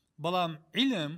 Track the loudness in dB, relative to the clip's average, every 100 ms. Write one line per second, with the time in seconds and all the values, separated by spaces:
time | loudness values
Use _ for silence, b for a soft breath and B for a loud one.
0 | b -6 -2 0 0 -4 _ 0 2 2
1 | -2